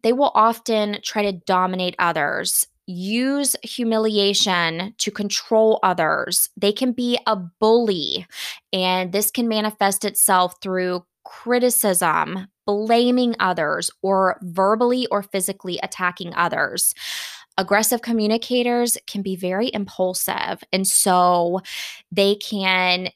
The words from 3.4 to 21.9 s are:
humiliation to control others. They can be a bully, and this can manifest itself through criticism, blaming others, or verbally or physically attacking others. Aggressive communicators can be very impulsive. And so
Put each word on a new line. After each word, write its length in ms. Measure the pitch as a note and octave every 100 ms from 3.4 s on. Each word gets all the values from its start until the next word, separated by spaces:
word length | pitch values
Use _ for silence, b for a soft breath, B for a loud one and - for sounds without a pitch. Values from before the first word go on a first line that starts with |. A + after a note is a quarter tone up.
| C4+ -
humiliation 1300 | A3+ - A#3 A3 A3 G#3 G3+ G3 G#3 F3+ E3 E3 F#3+ -
to 100 | -
control 720 | G3+ G3+ - - A3 A3 G#3+
others. 680 | F#3+ F3+ D#3+ D3+ - - - -
They 180 | G3+
can 180 | G#3 C4
be 260 | A#3+ A#3+ A#3+ -
a 100 | G#3
bully, 920 | F3 _ G#3+ A#3 A3+ F#3 A#2 C#2+ F3+ B B B _
and 400 | F#3+ F#3 F#3 F3+
this 200 | F#3+ G#3+
can 160 | - A#3
manifest 580 | G#3+ G#3+ G#3+ G3 G3+ G#3
itself 500 | G3 - F#3 F3+ -
through 440 | G3 F#3 F3+ F3+ _ _
criticism, 1200 | - - A#3 B3 B3 - G#3 F3+ F3 D#3+ D#3 F#3+ F#3+ _ -
blaming 680 | G#3 A3 A#3 B3 B3 A#3+ A3+
others, 500 | F#3+ F3+ D3+ D#3 E3+ _
or 360 | F#3+ F#3+ F#3 -
verbally 640 | F3+ E3+ G3 A3 A#3+ B3+ B3
or 140 | G3+
physically 560 | G3 G3 F#3+ G3 F#3 F3
attacking 520 | F3+ - F3+ F3 E3+ E3
others. 580 | E3+ - D3 - - - B B B B B -
Aggressive 440 | F#3 G3+ A3 A#3+
communicators 960 | A#3 A3+ G#3+ A3+ - B3 A#3+ A#3+ A#3+ - -
can 140 | G3+
be 140 | F#3+ F#3
very 340 | F3+ F#3 B3+
impulsive. 920 | G#3 G3 - F#3 F#3 - - - - -
And 160 | F#3+ F#3+
so 720 | - G3 F3+ F3+ F3 E3+ F#3 B B B